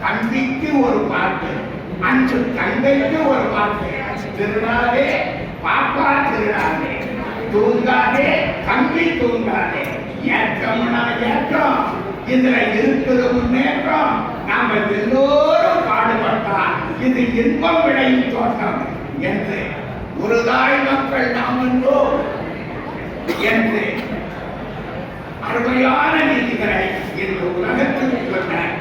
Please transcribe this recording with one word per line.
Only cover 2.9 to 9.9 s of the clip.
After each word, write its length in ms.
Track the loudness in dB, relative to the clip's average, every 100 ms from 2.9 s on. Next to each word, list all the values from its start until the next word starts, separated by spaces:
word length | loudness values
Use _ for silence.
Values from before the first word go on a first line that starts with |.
| 4 2 0 2
ஒரு 140 | 2 0
பாட்டு. 360 | 0 -2 -2 -4 -6 -6 -6 -6 -4
திருடாதே 720 | -2 0 0 2 2 2 2 0 -2 -4 -8 -4
பாப்பா, 440 | -2 0 0 0 2 2 2
திருடாதே, 640 | 0 0 0 -2 -2 -4 -4 -6 -6 -6 -6 0
தூங்காதே 800 | 2 4 4 2 2 4 2 2 2 0 -2 -2
தம்பி, 360 | 2 2 2 0 2
தூங்காதே. 640 | 0 0 0 0 -2 -4 -6